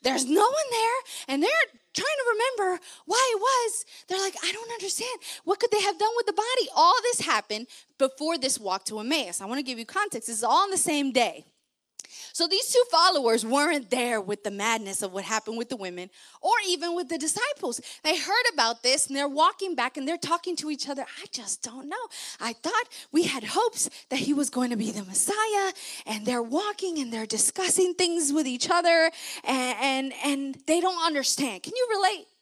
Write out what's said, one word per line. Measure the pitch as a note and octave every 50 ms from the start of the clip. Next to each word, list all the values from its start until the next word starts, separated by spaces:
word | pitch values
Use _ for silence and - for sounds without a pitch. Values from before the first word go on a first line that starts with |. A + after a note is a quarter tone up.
| _
There's | B3+ C4+ - C4
no | B3 D4 F4+ G#4
one | A#4 C5+ D5+ D#5 C5+
there." | A#4+ A4+ A4 A4+ A#4+ C5 C5 - - - -
And | - C4+ C#4 D4+
they're | A4 D5 E5 D#5 A4 _ - _ _ _
trying | - G4
to | C5+ D#5 C#5+ C5 A#4+
remember | A4+ G#4+ A#4+ C5 C5 A4+ G4+ F#4+ F#4 E4+ - - - - _
why | - F#4 A#4+ C5 C5 A#4
it | G4+
was. | G4 B4 C5+ B4+ A#4+ A4+ - - - - - - -
They're | _ F4+ F#4+
like, | G4 G4 - - -
"I | E4+ G4
don't | G#4 A#4 A4+
understand. | A#4 A4+ F#4 G4 F4 - G#4+ B4 B4+ G#4 - - - - _
What | - G4 -
could | - A#4 -
they | G#4
have | F#4+ G4+ G4 D#4+
done | G4+ A4 A#4
with | A#4 A#4
the | - G4
body?" | E4 G#4+ A#4 B4+ C5 G4+ - -
All | - D#4 F4 F#4 B4 G#4
this | A#4+ B4 -
happened | - D#4 C#4+ G#3+ - _ G#3 G#3+ A#3 - - - - _ _ _
before | C#4 C4 C4 - D4 D#4 E4+ E4+
this | B3 C4+ - -
walk | A3 G3 F3+ G3 G3
to | - G#3+ A3
Emmaus. | G#3+ A#3+ D4+ D#4+ B3+ F3+ E3+ -
I | G3
wanna | G3 A#3 C#4 D4
give | B3+ B3+ A3+
you | B3
context. | - - F#4 G#4 G4+ - A#3 - -
This | A#3
is | G#3+ A3+
all | A3+ B3 E4 G4
on | G4+
the | F#4+ F4
same | - - D4+ D4 C#4+ C#4
day. | A#3 B3 A#3+ G3 D#3+ - D3+ _ _ _ _ _ _ _ _ _ _ _ - - - - - - -
So | - -
these | E4 E4 - B4 -
two | - B4 B4 A#4+ -
followers | E4 E4+ F#4 F#4+ D4+ C4+ A#3 A3+ A3+ G#3+
weren't | A3+ A#3+ C#4 D4 D4+ E4 D4 B3 F#3+
there | - B3+ B3 A#3+ A#3+ A3
with | G3 F#3 G#3 G3+ _
the | G#3+ G3+
madness | G3 G3+ A3+ A3+ A3+ A3 G3 G3 - G#3+
of | F#3+ F#3
what | G3 F#3+
happened | G3+ A3 A3 G#3 - A3+ A3+
with | A#3+ A#3
the | C4
women | A3+ G3 F#3 F3+ F3+ F3+ F#3+ _ - - - - -
or | - F4+ G#4+ A4+ G#4
even | F#4+ F4+ C#4+ D#4+ F4 E4+
with | F4 F4 B3+
the | E4+ D#4
disciples. | C#4 D#4 - G4+ A#4+ C#5 - - - C#4 A#3+ - - - - - _
They | D#4 D#4+
heard | E4 C#4 D#4+ G4 A#4 B4 A#4+ F#4+
about | D4 A#3+ A3+ A#3 - -
this, | A#3+ C4 D4 - -
and | C#4
they're | C#4 C#4+
walking | C#4+ C4+ C#4+ D#4 F4+ A4 _ G4+ F#4+ F4
back, | B3+ A#3 B3+ _
and | - C4+
they're | C4 E4
talking | E4+ - D4 E4 F4 - F4+ F4
to | D4+ - D4+
each | D4+ C4 - C#4
other. | C#4+ C4 C4 - - -
"I | F#4+ - -
just | - G#3+ G3+ - -
don't | - - G#3+ C4 C4+ C#4+
know. | F4 A#4 B4 G#4 - - - - - -
I | - A#3 A#3
thought | _ - D#4+ G#4 G#4+ B4 - - - - _
we | - D4+ B3
had | - C4 C4+ G#3+
hopes | G#3 - E4+ A4+ A#4 - - - - - - - _
that | B3+ C4+
he | - - D4
was | C#4 C#4+ -
going | - B3 B3+ A#3+
to | A#3+
be | G#3+ G#3 G#3+ A3
the | G#3+ G3
Messiah," | F#3 F#3+ - - - G4+ G#4 G#4+ A4 G#4+ G4+ G4 F#4+ F#4 - - - - - -
and | - A3 G#3+ G#3
they're | A#3 B3 A#3+ A#3
walking, | A#3 A#3+ D#4 G4+ G#4 G#4 - - F#4 E4+ D#4
and | C4+ A#3 A3+
they're | A3+ A3
discussing | A3 - G#3+ - - - - F#4 F4+ - - F#4 F4+ F4
things | - F#4 F4 E4+ E4+ D#4+ C#4 C#4+
with | D#4 D#4
each | C4 B3 B3 - -
other, | E4+ F4 E4+ F4 E4+ E4 D#4+ E4 E4 - - - - - -
and, | - C4+ C4 B3+ B3+ B3 G#3
and, | A#3+ C#4 C4+ C4+ C4+ C4+ B3+ - -
and | C#4+ C#4+ C#4 C#4 C4+ C4+ - _
they | - D#4 F4
don't | F4 F#4 F#4 E4+ E4
understand. | E4+ D#4 C#4+ C4 - - - C4+ B3+ G#3 F#3 -
Can | - G4
you | B4 B4+ A#4+
relate? | A4 G4 G4+ F#4 F4+ F4 - _ _ _